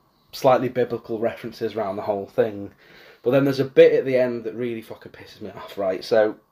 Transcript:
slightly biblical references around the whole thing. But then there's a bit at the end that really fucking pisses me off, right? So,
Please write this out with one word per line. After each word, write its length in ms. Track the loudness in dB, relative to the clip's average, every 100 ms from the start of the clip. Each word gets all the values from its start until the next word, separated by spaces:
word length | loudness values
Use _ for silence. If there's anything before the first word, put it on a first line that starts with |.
| _ _ _
slightly 360 | 0 2 4 2
biblical 520 | -2 -2 -4 -6 -4
references 560 | -4 -4 -12 -8 -8 -4
around 200 | -6 -4
the 60 |
whole 240 | -4 -4 -2
thing. 460 | -2 -2 -4 -14 -18 _ -20 -20 -8
But 80 | 0
then 120 | 2 2
there's 140 | 0
a 60 | 2
bit 280 | 6 6
at 120 | 6 2
the 120 | 0
end 260 | 0 -2
that 120 | -8 -8
really 260 | -8 -8
fucking 300 | -12 -18 -20
pisses 300 | -20 -20 -18
me 100 | -16 -16
off, 220 | -14 -6
right? 260 | -4 -4
So, 320 | 0 2 2 0 _